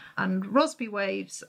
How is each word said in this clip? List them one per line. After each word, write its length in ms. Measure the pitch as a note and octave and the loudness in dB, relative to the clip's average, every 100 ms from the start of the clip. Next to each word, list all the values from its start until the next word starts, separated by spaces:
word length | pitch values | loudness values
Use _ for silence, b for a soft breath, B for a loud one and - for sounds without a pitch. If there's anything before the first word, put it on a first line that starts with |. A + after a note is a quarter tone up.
| B - | B -2
And 280 | F#3+ F#3 G3 | 2 2 2
Rossby 440 | A#3+ D#4 - A3+ | 4 4 2 -6
waves 540 | G3+ G3 G3 - - | -2 -2 -2 -4 -10